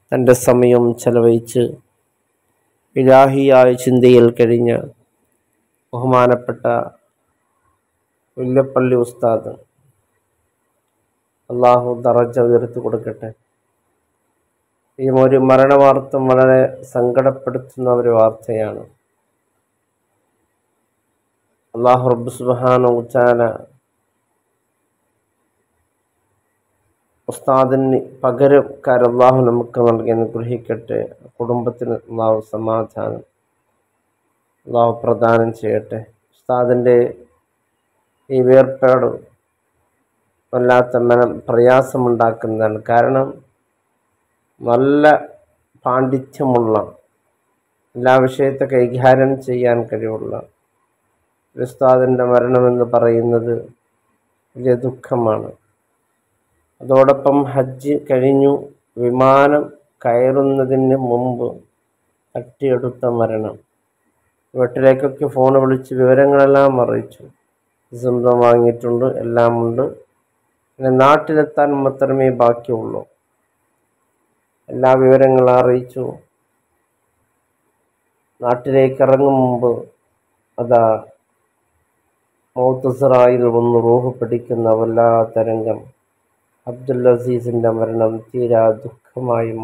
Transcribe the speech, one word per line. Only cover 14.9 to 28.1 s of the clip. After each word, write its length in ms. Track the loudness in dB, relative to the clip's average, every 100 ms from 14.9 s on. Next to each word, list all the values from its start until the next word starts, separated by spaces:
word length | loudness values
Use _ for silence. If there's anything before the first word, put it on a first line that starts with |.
| -8
ഈ 80 | 0 2
ഒരു 160 | 4 4 4
മരണവാർത്ത 680 | 4 4 6 4 2 -2 -4 0
വളരെ 320 | 2 4 4 0 -4 -8
സങ്കടപ്പെടുത്തുന്ന 960 | -4 -2 0 -2 -2 -8 -10 -12 -6 -2 0
ഒരു 100 | 2 2
വാർത്തയാണ്. 640 | 2 0 -8 -6 -6 -10 -18 _ _ _ _ _ _ _ _ _ _ _ _ _ _ _ _ _ _ _ _ _ _ _ _ _ _ _ _ -2
അള്ളാഹു 280 | 0 2 0
റബ്ബ് 220 | -2 -6 -8
സുബ്ഹാനഹു 640 | -6 -2 0 2 2 0
വ 40 | -2
തആല 280 | 0 0 0 -2 -6 -16 _ _ _ _ _ _ _ _ _ _ _ _ _ _ _ _ _ _ _ _ _ _ _ _ _ _ _ _ _ _ _ _ _ _ _ -16
ഉസ്താദിന് 640 | -8 -2 0 0 0 0 -2 -4